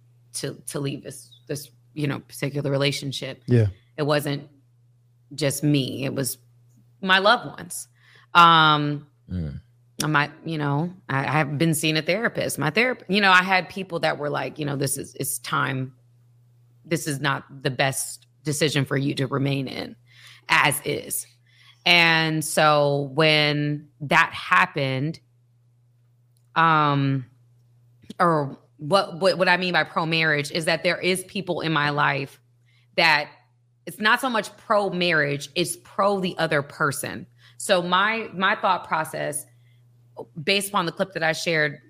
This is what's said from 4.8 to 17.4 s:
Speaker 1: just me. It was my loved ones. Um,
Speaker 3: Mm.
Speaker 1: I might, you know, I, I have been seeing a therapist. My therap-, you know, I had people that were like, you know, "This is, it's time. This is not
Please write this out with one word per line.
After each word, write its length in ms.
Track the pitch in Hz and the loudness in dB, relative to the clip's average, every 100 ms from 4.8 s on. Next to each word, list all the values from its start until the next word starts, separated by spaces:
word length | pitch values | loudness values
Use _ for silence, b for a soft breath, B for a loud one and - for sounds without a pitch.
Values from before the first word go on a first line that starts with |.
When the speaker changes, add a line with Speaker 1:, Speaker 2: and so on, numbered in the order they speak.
| _ _ _ _ - 139 | _ _ _ _ -18 -4
Speaker 1:
just 280 | 143 135 | -2 0
me. 420 | 147 147 123 117 131 | 2 2 0 -6 -6
It 80 | |
was 240 | 127 127 - _ _ _ _ _ _ | -4 -6 -8 _ _ _ _ _ _
my 180 | 190 190 | 2 4
loved 260 | 202 240 147 | 4 2 0
ones. 420 | - 175 - - b b b b | -14 -14 -14 -16 b b b b
Um, 720 | 175 170 165 156 147 147 147 - _ - | 6 8 8 6 4 2 -4 -8 _ -10
Speaker 3:
Mm. 300 | 92 78 - - _ _ - | -6 -6 -8 -14 _ _ -8
Speaker 1:
I 40 | 147 | 0
might, 240 | 151 147 - 160 | 2 0 -4 -8
you 120 | 160 | -4
know, 360 | 143 143 147 - - | -2 -2 -4 -8 -6
I, 100 | 135 | -4
I 120 | 139 | 0
have 260 | 151 143 143 | 0 0 0
been 160 | 165 | 0
seeing 240 | 156 160 156 | 0 0 -2
a 40 | |
therapist. 580 | 156 190 226 165 135 - | -2 -2 -2 -2 -4 -2
My 100 | 143 | -2
therap-, 340 | 202 254 240 - | 0 0 -2 -2
you 120 | 196 | 2
know, 120 | 196 | 6
I 120 | 185 | 6
had 240 | 185 190 175 | 4 0 -2
people 320 | 196 190 170 | -8 -8 -4
that 180 | 156 143 | -2 -2
were 120 | 147 | -4
like, 300 | 143 135 - | -4 -6 -6
you 60 | 147 | -6
know, 100 | 139 | -2
"This 220 | 139 - | -4 -4
is, 180 | - - | -8 -10
it's 200 | 139 - | -8 -8
time. 540 | - 151 135 131 131 - _ _ _ _ _ _ _ _ 156 | -4 -2 -2 -4 -6 -12 _ _ _ _ _ _ _ _ -6
This 220 | 165 160 | -4 -4
is 120 | 139 | -4
not 240 | 143 135 | -2 -4